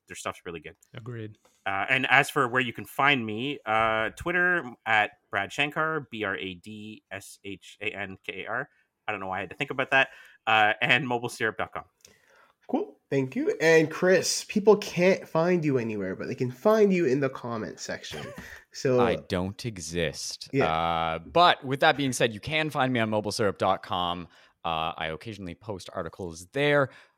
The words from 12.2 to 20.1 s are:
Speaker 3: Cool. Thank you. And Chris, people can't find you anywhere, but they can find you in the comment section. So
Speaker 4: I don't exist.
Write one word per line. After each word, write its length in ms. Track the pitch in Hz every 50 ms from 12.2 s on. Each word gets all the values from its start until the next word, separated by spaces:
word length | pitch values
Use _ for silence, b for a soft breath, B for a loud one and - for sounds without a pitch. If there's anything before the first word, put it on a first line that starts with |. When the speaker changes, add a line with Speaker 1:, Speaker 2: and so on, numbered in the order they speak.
| b b b b b b b b _ -
Speaker 3:
Cool. 280 | - 311 427 - - _ _ -
Thank 260 | 143 139 131 131 -
you. 180 | 247 320 - - -
And 280 | 156 165 160 160 156 151
Chris, 560 | - - 185 185 185 160 - - - - - -
people 280 | - 208 196 220 196
can't 520 | 202 - - - 175 180 190 180 - - -
find 360 | - 160 165 180 180 175 151
you 140 | 147 131 123
anywhere, 380 | 113 113 107 101 95 95 92
but 100 | - 73
they 80 | 82 123
can 160 | - 127 123
find 420 | 123 - - 214 220 220 208 202
you 140 | 185 175 165
in 140 | 120 131 147
the 80 | 139 131
comment 500 | - - - 117 117 107 101 78 - -
section. 480 | - - 85 - - - - 73 71 - - B B B B B B B
So 280 | - - - 131 127 123
Speaker 4:
I 160 | - 87 87 - - -
don't 360 | 98 90 92 98 107 - -
exist. 840 | 120 107 90 76 78 82 87 82 73